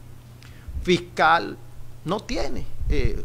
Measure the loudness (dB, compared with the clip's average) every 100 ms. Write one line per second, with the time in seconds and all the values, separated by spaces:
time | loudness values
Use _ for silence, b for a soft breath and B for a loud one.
0 | -16 -16 -18 -18 B B B -4 2 2
1 | 2 2 6 6 2 -8 -12 -10 -10 -8
2 | -4 -4 -2 -2 0 0 0 0 2 4
3 | 4 2